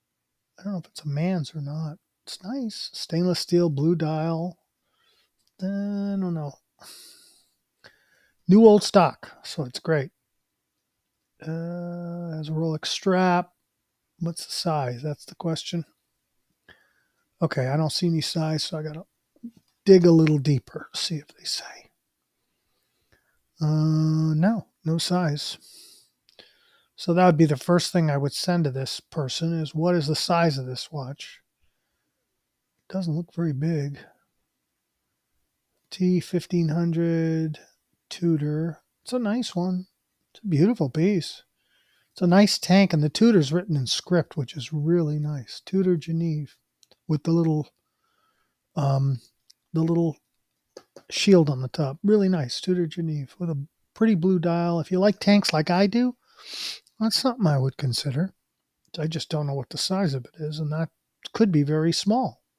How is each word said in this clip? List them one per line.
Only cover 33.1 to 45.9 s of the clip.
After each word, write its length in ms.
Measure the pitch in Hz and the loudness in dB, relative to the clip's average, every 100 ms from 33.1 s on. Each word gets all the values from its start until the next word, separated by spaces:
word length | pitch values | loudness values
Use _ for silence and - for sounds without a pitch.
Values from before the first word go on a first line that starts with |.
look 200 | 156 170 | -4 -6
very 180 | - 170 | -6 -4
big. 480 | 135 160 160 139 139 - _ _ _ _ _ _ _ _ _ _ _ _ _ _ _ _ _ _ | -2 -2 -2 -4 -10 -18 _ _ _ _ _ _ _ _ _ _ _ _ _ _ _ _ _ _
T 300 | - 180 180 | -2 0 0
fifteen 480 | - 175 - 175 165 | 0 -6 -2 -2 0
hundred 880 | 165 170 165 170 165 165 160 160 156 - _ _ _ _ | 0 -2 0 0 0 0 -2 -4 -6 -14 _ _ _ _
Tudor. 720 | - 170 156 147 151 165 156 _ _ | -4 0 0 0 -2 -4 -8 _ _
It's 80 | - | -6
a 80 | 247 | -4
nice 340 | 220 233 233 | -2 -2 -4
one. 340 | 170 180 180 185 _ _ _ _ | -4 -2 -4 -6 _ _ _ _
It's 80 | - 208 | -14 -2
a 20 | |
beautiful 420 | 147 190 240 143 | 2 4 2 -2
piece. 540 | 151 180 196 - - _ _ _ _ _ _ _ | 0 0 0 -4 -14 _ _ _ _ _ _ _
It's 80 | - | -2
a 40 | 180 | 4
nice 320 | 185 208 - | 6 6 2
tank, 360 | - 185 190 | 4 4 6
and 100 | 156 | 2
the 60 | 151 | 0
Tudor's 420 | - 233 208 135 | 4 4 6 2
written 240 | 170 190 147 | -2 -2 -4
in 100 | 127 | -2
script, 520 | - - 175 - - | -6 0 0 0 -4
which 180 | 127 156 | -8 -8
is 160 | 120 | -8
really 480 | 156 147 175 156 151 | -4 0 2 2 -2
nice. 420 | 147 147 120 - - | -4 -6 -10 -16 -4
Tudor 320 | 190 185 | 0 2